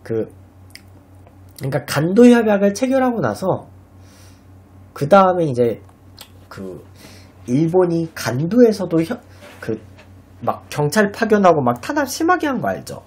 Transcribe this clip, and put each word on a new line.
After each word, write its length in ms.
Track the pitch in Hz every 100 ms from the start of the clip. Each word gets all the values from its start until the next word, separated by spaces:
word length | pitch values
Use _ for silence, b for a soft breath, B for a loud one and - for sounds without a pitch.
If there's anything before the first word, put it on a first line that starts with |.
그, 260 | - 113 104 - - - - - - - _ - - - - -
그러니까 280 | 131 143 -
간도 400 | 143 160 196 247
협약을 480 | 240 214 202 202
체결하고 480 | 202 262 269 254 233
나서 460 | 127 196 190 120 - - - - b b b b b - - - -
그 140 | - 143
다음에 380 | 196 190 185 160
이제 360 | 123 120 104 - - - - - - -
그 340 | - 95 87 - B B B B - -
일본이 640 | 127 165 185 185 170 160
간도에서도 880 | - - 123 165 226 233 202 180 165
협-, 180 | 165 240 - B B B
그 200 | - 107 - - - - - -
막 220 | 123 - -
경찰 420 | - 147 214 202
파견하고 500 | 202 226 208 190 160
막 200 | 123 123
탄압 280 | - 302 269
심하게 380 | - 330 359 311
한 140 | 247
거 60 | 107
알죠? 360 | 90 65 -